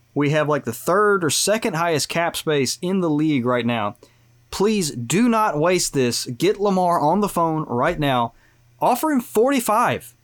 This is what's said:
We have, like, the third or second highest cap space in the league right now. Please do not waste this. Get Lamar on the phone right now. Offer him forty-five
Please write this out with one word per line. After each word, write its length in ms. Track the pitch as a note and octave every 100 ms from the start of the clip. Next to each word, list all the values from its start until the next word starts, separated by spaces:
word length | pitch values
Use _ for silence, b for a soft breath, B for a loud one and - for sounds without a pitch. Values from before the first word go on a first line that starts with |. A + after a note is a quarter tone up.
| _
We 180 | C#3+ D3
have, 180 | D3+ D3
like, 160 | D3
the 80 | B2
third 520 | G#2+ - F#3 G#3 G3
or 60 | D#3+
second 460 | - - A3 A#3 D#3+
highest 320 | E3+ D3+ -
cap 280 | E3+ E3+ -
space 420 | D#3+ D3 B2 -
in 180 | F3+ F#3+
the 80 | E3+
league 380 | D3 D#3 C#3+ A#2+
right 180 | B2
now. 320 | A#2+ A#2 G#2 - b b b b _
Please 400 | - G3+ G#3+ D#3
do 380 | B2 A#2 E3+ A#3+
not 300 | A3+ G#3+ D3
waste 360 | E3 F#3 -
this. 320 | C#3+ B2 A2+ -
Get 340 | A#2+ E3+ G#3
Lamar 400 | G3+ F#3 F3+ E3+
on 200 | D3 F#3+
the 80 | G3+
phone 360 | F3 E3 D#3
right 340 | D#3 A#2+ D3 E3
now. 340 | C#3+ B2+ A#2 - b b b -
Offer 320 | D#3+ B3 D#4
him 80 | C#4
forty-five 920 | - - B3+ C#4 A#3 G#3+ G#3+ A2 - -